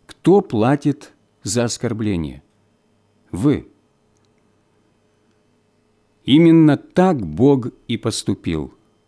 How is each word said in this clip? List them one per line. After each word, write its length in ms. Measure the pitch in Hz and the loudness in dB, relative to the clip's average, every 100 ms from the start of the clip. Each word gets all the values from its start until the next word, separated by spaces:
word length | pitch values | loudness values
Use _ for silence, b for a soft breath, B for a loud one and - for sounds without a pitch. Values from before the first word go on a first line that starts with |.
| _ | _
Кто 340 | - 156 196 | -4 2 2
платит 720 | 196 113 117 143 147 139 - _ _ _ | 0 -2 0 0 -4 -6 -12 _ _ _
за 200 | 104 113 | -8 -4
оскорбление? 800 | 117 - 117 110 107 90 73 67 _ _ _ _ _ _ _ _ - | -4 -6 -8 -6 -4 -4 -6 -12 _ _ _ _ _ _ _ _ -14
Вы. 380 | 85 139 110 - _ _ _ _ _ _ _ _ _ _ _ _ _ _ _ _ _ _ _ _ _ _ _ _ _ | -4 -2 -4 -8 _ _ _ _ _ _ _ _ _ _ _ _ _ _ _ _ _ _ _ _ _ _ _ _ _
Именно 520 | - 147 170 165 151 139 | 0 4 6 6 4 2
так 480 | - - 185 147 | -2 0 0 0
Бог 440 | 82 78 135 135 92 _ - | -6 0 2 2 -4 _ -10
и 100 | 113 | -6
поступил. 800 | 113 - - 98 98 80 67 _ _ _ | -6 -6 -6 -6 -4 -6 -8 _ _ _